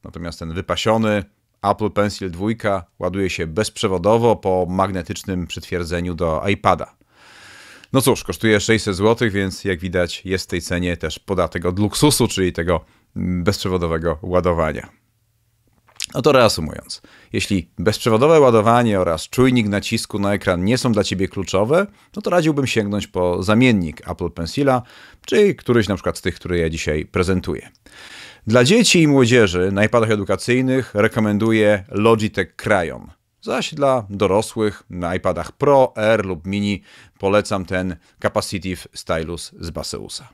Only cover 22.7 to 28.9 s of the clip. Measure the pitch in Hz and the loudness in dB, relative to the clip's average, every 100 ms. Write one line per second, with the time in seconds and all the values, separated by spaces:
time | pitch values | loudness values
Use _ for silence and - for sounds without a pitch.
22.7 | - 147 101 98 92 90 90 92 107 127 | 0 0 -2 -4 -2 0 0 2 4 6
23.7 | 107 82 76 - 85 87 85 82 - 139 | 4 0 -8 -12 -6 -6 -6 -6 0 0
24.7 | 127 - - - _ - - 208 147 - | 0 -2 -20 -20 _ -2 2 2 0 0
25.7 | 120 107 92 - - 92 82 87 87 82 | 0 2 -2 -4 -4 -6 -8 -4 -2 -2
26.7 | 82 - 78 78 - 90 92 90 76 - | -2 -4 -4 -4 -2 0 -2 -2 -8 -10
27.7 | _ _ - - - - - - 117 123 | _ _ -20 -20 -20 -20 -14 2 4 6
28.7 | 220 220 | 6 6